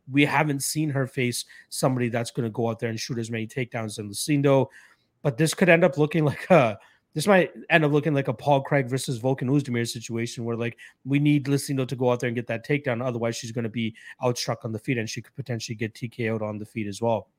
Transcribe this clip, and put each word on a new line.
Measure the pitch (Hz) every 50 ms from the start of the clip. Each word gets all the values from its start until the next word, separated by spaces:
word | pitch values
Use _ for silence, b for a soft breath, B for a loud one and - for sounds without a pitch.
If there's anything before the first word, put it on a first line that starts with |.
| _ -
we | 127 139 143
haven't | 143 139 139 151 151 143 139 135
seen | - - 156 156 156
her | 135 139 135
face | 123 - - 127 123 113 - - B B B B B
somebody | - - - 139 131 123 123 120
that's | 110 117 117 - -
gonna | - 120 113
go | 104 - 117 117
out | 113 110
there | 123 117
and | 110 113
shoot | - - 127 117
as | 113 107
many | 117 113 110
takedowns | 110 - 139 127 120 - 117 110 107 104
than | - 104 104
Lucindo. | 98 - - - 151 143 139 143 139 135 127 - B B B B B B B B _ _ -
But | 156 113
this | 110 160 156 -
could | - - 180
end | 165 165 175
up | 170 170 143
looking | 151 147 - 170 151
like | 143 120 - - -
a, | 185 160 131 113 104 - b b b b b _ -
this | 156 151 202
might | 202 185 165 - - 110 - -
end | 156 170 156
up | 147 143
looking | 151 - 165 147
like | 139 135
a | - 123
Paul | - - 139 147 139 135
Craig | - 156 139 120 120
versus | 131 131 - - 135 113
Volkan | 110 131 135 135 - 123
Oezdemir | 139 147 139 131 120 117 117
situation | 117 - 120 117 - 113 113 113 117 - - 117
where, | 117 117
like, | 113 117 117 - B B B B B -
we | 131 139 147
need | 147 147 147 147 127
Lucindo | 135 139 135 - - 143 135 131
to | 127 139
go | 120 127 123
out | 123 123
there | -
and | 123 117
get | 120 117 -
that | 117 117 -
takedown. | - 147 139 147 139 120 113 123
Otherwise, | 131 120 117 113 117 113
she's | - - 117 113
gonna | 123 117 110
be | 107 123 113 110 110 B B B B B
outstruck | - 127 123 - - - 117 - -
on | 113 113
the | 107
feet | - - 135 117
and | 110 110
she | - 120 110
could | - _
potentially | - 123 - 120 113 - - 117
get | 107 117 107 -
T | - - 113
K | - - 120 110
O'd | 113 110 107
on | 107 104 104
the | 104
feet | - - 117 107 101
as | 98 95
well. | 113 117 113 104 - _ _